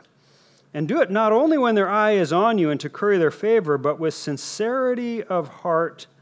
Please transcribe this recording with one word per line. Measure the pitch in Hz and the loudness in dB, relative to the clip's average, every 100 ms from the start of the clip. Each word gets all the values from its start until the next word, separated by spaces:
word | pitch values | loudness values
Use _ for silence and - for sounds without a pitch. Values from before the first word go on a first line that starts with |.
| - _ _ _ _ _ _ | -20 _ _ _ _ _ _
"And | 147 156 | -6 -2
do | 302 | 0
it | 208 | 0
not | 202 220 | 2 2
only | 220 311 302 | 4 4 2
when | 240 | 2
their | 214 190 | 2 2
eye | 208 214 | 2 2
is | 208 156 | 2 2
on | 170 220 214 | 2 2 2
you | 156 | 0
and | 147 | -2
to | 151 | -6
curry | - 208 196 | -4 0 2
their | 151 | 2
favor, | - 214 226 160 139 | 0 0 2 2 0
but | 147 143 | 0 -2
with | 160 | -4
sincerity | - - 143 - - 220 262 254 247 240 233 | -4 -6 -8 -8 -6 -4 -2 -2 -2 -4 -6
of | - 180 147 | -4 -4 -4
heart | - 180 165 165 - - _ | -6 -2 0 -2 -6 -20 _